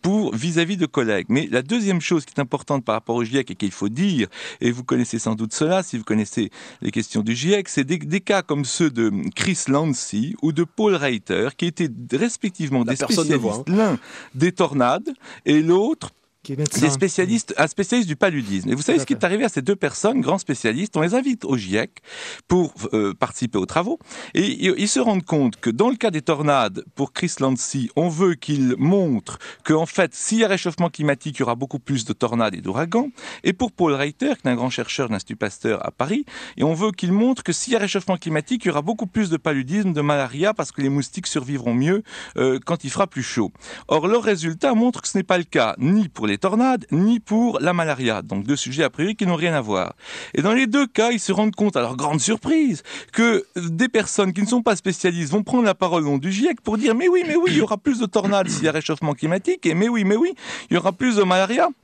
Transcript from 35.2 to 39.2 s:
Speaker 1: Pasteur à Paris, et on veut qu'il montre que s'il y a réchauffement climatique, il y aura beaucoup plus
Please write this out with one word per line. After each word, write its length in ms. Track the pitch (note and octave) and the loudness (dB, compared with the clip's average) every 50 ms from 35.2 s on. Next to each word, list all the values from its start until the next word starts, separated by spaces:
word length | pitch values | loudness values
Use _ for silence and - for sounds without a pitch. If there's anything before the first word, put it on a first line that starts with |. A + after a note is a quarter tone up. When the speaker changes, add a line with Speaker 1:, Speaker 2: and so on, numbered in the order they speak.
| - - G#2+ | -4 -8 -6
Speaker 1:
Pasteur 500 | - - G2+ - - - - G#2+ G2+ - | -4 -4 -6 -6 -4 -2 -2 -2 0 -2
à 60 | - | -8
Paris, 340 | - _ B2+ C#3+ G#3 C#4+ D4 - - - - - - | -4 _ -4 -2 -2 -4 -4 -6 -12 -16 -16 -16 -4
et 60 | - | -2
on 120 | - D#3 E3 | 0 0 0
veut 180 | D#3 G3 A3 | 0 0 -2
qu'il 180 | G3+ - - F3 | -2 -2 0 2
montre 320 | F#3 G3+ A3+ B3+ C4 - | 2 4 4 2 0 -2
que 100 | - - | -2 -4
s'il 200 | E3 - - - | -4 -4 -2 -2
y 40 | B3 | 0
a 40 | A3+ | 0
réchauffement 380 | G3+ F#3+ - G3 - - F#3 F3 | 0 0 -2 -4 -2 -2 -4 -2
climatique, 460 | - E3+ D#3 D3+ D3+ - B3+ A#3 - | -2 -2 -2 -2 -2 -2 -4 -2 0
il 40 | F3+ | 0
y 20 | |
aura 120 | D3+ D3 | 0 0
beaucoup 260 | D3 F3 A#3 A3 A#3 F#3 | 0 -2 -4 -4 -4 -4
plus 220 | _ A3 | _ -2